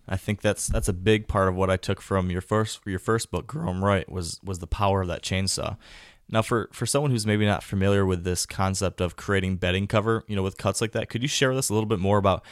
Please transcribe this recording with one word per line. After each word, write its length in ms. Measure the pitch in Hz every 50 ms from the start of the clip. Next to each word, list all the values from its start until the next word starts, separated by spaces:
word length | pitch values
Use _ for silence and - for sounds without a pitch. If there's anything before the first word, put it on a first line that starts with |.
| _
I 100 | - 92
think 260 | 95 - - 104 -
that's, 240 | - 104 95 - -
that's 220 | - - 113 - -
a 40 |
big 340 | 95 90 92 107 110 107 107
part 220 | - - 101 95 95
of 60 | 92
what 160 | 92 95 92
I 60 | 95
took 240 | 90 - - 98 -
from 280 | - - 98 95 90 90
your 120 | 87 90
first, 380 | - - 107 110 110 107 - - _
your 140 | 101 95 90
first 320 | - - 110 113 - -
book, 160 | - 87 -
Grow 240 | - - 160 165 95
'em 120 | 90 92
Right, 280 | 95 101 101 92 - -
was, 280 | 80 95 85 80 - - -
was 140 | - 95 85
the 80 | 87
power 340 | - - - 101 98 98 98
of 80 | 92 87
that 140 | 80 -
chainsaw. 540 | - - 95 95 98 95 - - - - - - - - - - - - - _ _ -
Now, 100 | - 110
for, 260 | 107 - 123 113 - -
for 140 | - - 120
someone 240 | - - 139 151 143
who's 160 | 127 110 104
maybe 180 | 107 107 104 107
not 200 | 104 101 - -
familiar 420 | - - 98 95 98 101 101 98
with 160 | 95 92 87
this 240 | 87 92 90 - -
concept 540 | - - - 95 95 95 - 101 90 - -
of 160 | 92 85 -
creating 400 | - - - 101 95 95 92 95
bedding 320 | 90 - 90 90 95 101 98
cover, 340 | - 107 101 113 113 110 - -
you 80 | 107
know, 80 | 98 95
with 140 | 95 - -
cuts 220 | - 98 98 -
like 120 | 117 107
that, 160 | - 117 113 -
could 140 | - 120
you 60 | 123 147
share 200 | - - 139 131
with 100 | 131 131
us 120 | 131 -
a 40 | 104
little 140 | 110 107 104
bit 100 | 113 90
more 200 | 92 98 101 104
about 260 | 98 98 90 85 - -